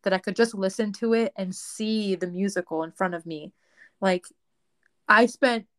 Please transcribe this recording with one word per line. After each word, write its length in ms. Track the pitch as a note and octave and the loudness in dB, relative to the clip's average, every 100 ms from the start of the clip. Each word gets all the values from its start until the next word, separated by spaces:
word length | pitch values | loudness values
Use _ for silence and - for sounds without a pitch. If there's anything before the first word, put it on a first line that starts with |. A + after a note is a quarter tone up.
that 100 | - | 0
I 60 | F#3 | -2
could 180 | - F#3+ | -2 0
just 160 | A#3 | 0
listen 400 | G#3+ F#3+ - G#3+ | 2 -4 -2 -4
to 200 | G3+ A#3 | -2 0
it 200 | A3+ A3+ - | 0 0 -4
and 180 | F#3 | -8
see 640 | F#3 - - A3 A3 G3+ F#3 | -8 -14 -6 -2 0 0 -2
the 120 | F3+ | -4
musical 560 | F3 G3 F#3+ F3 D#3+ | -2 -2 -2 -6 -6
in 100 | D#3+ | -6
front 200 | - F#3 | -4 -4
of 120 | E3+ E3 | -4 -8
me. 260 | D#3 D#3+ _ _ _ - _ | -12 -12 _ _ _ -20 _
Like, 260 | F#3+ F3+ - _ _ _ _ _ _ _ - | 0 0 -4 _ _ _ _ _ _ _ 4
I 160 | G#3+ A#3 | 6 6
spent 420 | - C4 A#3 - | 4 2 2 -4